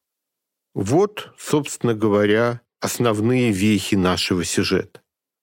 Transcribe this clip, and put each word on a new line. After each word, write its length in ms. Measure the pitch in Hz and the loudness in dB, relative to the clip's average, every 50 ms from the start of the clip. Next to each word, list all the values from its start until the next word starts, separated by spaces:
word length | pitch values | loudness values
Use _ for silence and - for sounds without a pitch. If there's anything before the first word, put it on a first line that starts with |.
| _ _ _ _ _ _ _ _ _ _ _ _ _ _ | _ _ _ _ _ _ _ _ _ _ _ _ _ _
Вот, 640 | - 117 98 98 135 175 208 208 - - - - - | -8 -6 -2 0 2 2 2 0 -2 -8 -16 -16 -18
собственно 560 | - - - 147 151 139 - - - - 117 | -16 -4 -2 -2 -2 -2 -4 -6 -4 -2 -2
говоря, 720 | 113 104 110 107 101 104 104 104 104 113 120 120 117 117 _ _ _ _ | 0 0 0 2 2 2 2 2 2 2 0 0 -2 -6 _ _ _ _
основные 720 | - - - - 120 120 104 107 107 120 127 127 123 117 | -6 -4 -2 0 0 0 0 2 0 0 2 2 2 0
вехи 440 | 101 92 104 107 104 98 95 - 104 | 0 2 2 2 2 0 0 0 0
нашего 460 | 95 90 92 87 82 - - 98 87 | 2 2 2 0 0 -2 -2 -2 -2
сюжета. 600 | 85 - - 104 92 - 95 87 82 - - - _ _ _ _ _ _ _ _ | -2 -2 -2 -2 -2 0 0 -2 -2 -6 -14 -20 _ _ _ _ _ _ _ _